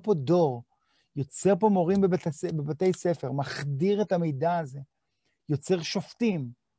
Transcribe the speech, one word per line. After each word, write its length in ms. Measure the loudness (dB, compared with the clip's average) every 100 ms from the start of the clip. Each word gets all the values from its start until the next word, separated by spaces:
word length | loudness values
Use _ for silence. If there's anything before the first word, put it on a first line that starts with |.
פה 100 | 2
דור, 500 | 0 2 4 4 0 -12 _ _ _ _ -8
יוצר 400 | -8 0 2 4
פה 100 | 4
מורים 320 | 4 4 4
בבית 260 | 4 2 -2
הס-, 240 | -6 -4
בבתי 420 | -4 -4 0 0
ספר, 380 | 2 -2 -2 -4
מחדיר 720 | -4 -4 -6 -6 0 0 2
את 100 | 0
המידע 460 | 0 0 -2 -2 -2
הזה, 220 | -4 -12 -16 _ _ _ _ _ -4
יוצר 320 | -4 0 -2
שופטים, 680 | 0 -6 -6 -2 0 0 -4 -12 _